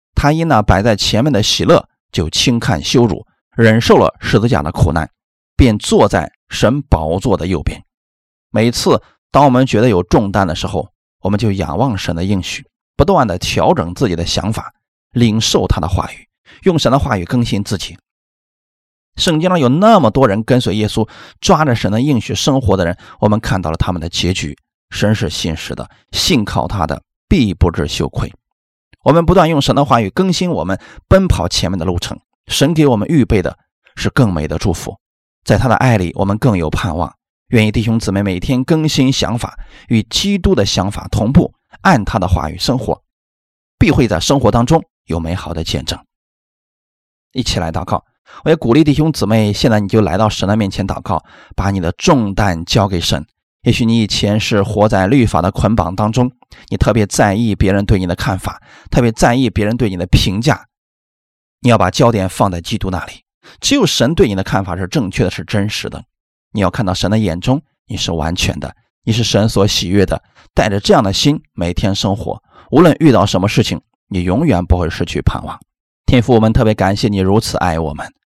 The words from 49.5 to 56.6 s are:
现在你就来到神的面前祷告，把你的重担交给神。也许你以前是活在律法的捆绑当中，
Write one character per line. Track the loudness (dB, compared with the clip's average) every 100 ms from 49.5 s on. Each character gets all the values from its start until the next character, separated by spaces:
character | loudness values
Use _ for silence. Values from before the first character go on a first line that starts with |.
现 | 0 2
在 | 2
你 | 2
就 | 2
来 | 2 0
到 | -2
神 | -2 -2
的 | 0
面 | -2
前 | -4
祷 | -6 -6
告， | -6 -6 -8 -20 -14
把 | -6 -2
你 | -2
的 | -2
重 | -2 2 2 2
担 | -2 -2 -2
交 | -2 0
给 | 0 -2
神。 | -4 -4 -6 _ _ _
也 | -2
许 | 0
你 | 2 0
以 |
前 | 0 -2 -2 -2
是 | 0 0
活 | 0 2 2
在 | 2 2
律 | 2
法 | 2 2
的 | -2
捆 | 0 0
绑 | 0 -2
当 | -2 -2
中， | 0 -2 -4 _ -20